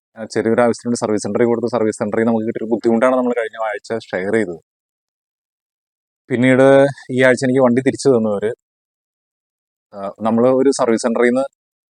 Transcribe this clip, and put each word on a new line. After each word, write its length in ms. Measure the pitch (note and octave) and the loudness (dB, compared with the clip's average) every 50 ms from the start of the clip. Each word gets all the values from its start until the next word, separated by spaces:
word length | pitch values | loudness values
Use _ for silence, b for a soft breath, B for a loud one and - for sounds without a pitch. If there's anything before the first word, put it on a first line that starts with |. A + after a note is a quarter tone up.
| _ _ _ | _ _ _
ആ, 100 | A#2 A2 | -16 -14
ചെറിയൊരു 340 | G#2+ - A#2 G#2 A2+ A2+ A2 | -8 -4 -4 -2 0 2 2
ആവശ്യത്തിന് 280 | A#2+ A#2 A2 - - A#2+ | 2 0 0 -2 -4 -6
വേണ്ടി 100 | A#2+ A#2 | -4 -4
സർവീസ് 240 | - A2 G#2+ G#2 - | -2 -4 -4 -4 -4
സെന്ററിൽ 240 | G#2 G#2 A#2 B2 | -4 -2 0 0
കൊടുത്ത 200 | A#2 A#2 A#2 A#2 A#2 A#2 | 0 0 -2 -4 -4 -4
സർവീസ് 240 | A#2 A2 A2 G#2 | -2 -2 -2 -2
സെന്ററിൽ 280 | - A#2+ G#2+ G2+ A2+ A2+ | -4 -6 -4 -2 -2 0
നമുക്ക് 220 | A#2 A#2 A2+ A2 | 0 0 -2 -2
കിട്ടിയൊരു 240 | - A2+ - - A2 | -4 -6 -8 -6 -4
ബുദ്ധിമുട്ടാണ് 460 | A#2+ A2 - A#2+ A2+ A2+ B2 B2+ C3 | -4 -2 0 0 0 2 2 2 2
നമ്മൾ 160 | B2+ B2 B2 A#2+ | 0 0 -2 -2
കഴിഞ്ഞ 320 | A#2+ A2+ A2 A2+ A2+ A2 | -4 -6 -6 -6 -6 -6
ആഴ്ച 420 | A2 G#2 G#2 - - A#2+ A2+ - | -6 -6 -8 -8 -8 -8 -8 -8
ഷെയർ 260 | - - F#2+ F#2 G2 G#2 | -6 -6 -6 -4 -2 0
ചെയ്തത്. 280 | A2+ A2 F2 F2 D#2+ - _ _ _ _ _ _ _ _ _ _ _ _ _ _ _ _ _ _ _ _ _ _ _ _ _ _ _ _ _ _ _ _ - | 0 -2 -2 -6 -12 -16 _ _ _ _ _ _ _ _ _ _ _ _ _ _ _ _ _ _ _ _ _ _ _ _ _ _ _ _ _ _ _ _ -6
പിന്നീട് 580 | C3+ A#2 B2 C3 C3 B2+ C3 C3+ C3+ C#3 C#3 C#3 C#3 B B - | -2 0 2 4 4 6 6 6 6 6 4 2 0 B B -6
ഈ 120 | C3 B2 C3 | -2 2 2
ആഴ്ച 220 | C3 B2+ A#2+ - | 2 2 2 0
എനിക്ക് 160 | B2+ B2+ C3+ | 0 2 2
വണ്ടി 220 | C3 B2 A#2+ A#2+ C3 | 2 4 2 2 2
തിരിച്ചു 260 | C3+ - - - C#3 | 0 0 2 2 2
തന്നവര്, 460 | C3+ A#2 A2 A2 G#2 G2 G2+ G#2+ B2 - _ _ _ _ _ _ _ _ _ _ _ _ _ _ _ _ _ _ _ _ _ _ _ _ _ _ - | 2 2 2 0 -2 -2 -2 -4 -6 -8 _ _ _ _ _ _ _ _ _ _ _ _ _ _ _ _ _ _ _ _ _ _ _ _ _ _ -14
ആ, 180 | G2+ G2 G2 - - | -12 -10 -10 -10 -6
നമ്മള് 280 | G#2+ A2+ A2+ A2+ A#2+ B2+ | -4 -2 0 2 2 4
ഒരു 220 | C3 C3 C3 C#3 | 4 4 2 2
സർവീസ് 320 | C3+ - C3+ A#2 A2+ G#2+ - | 2 2 0 0 0 0 -2
സെന്ററിൽ 240 | B2 A#2 A2+ A#2+ | -2 0 0 0
നിന്ന് 180 | B2 A#2+ B2+ C#4 C#4 - _ _ _ _ _ _ _ | 2 0 0 -4 -6 -8 _ _ _ _ _ _ _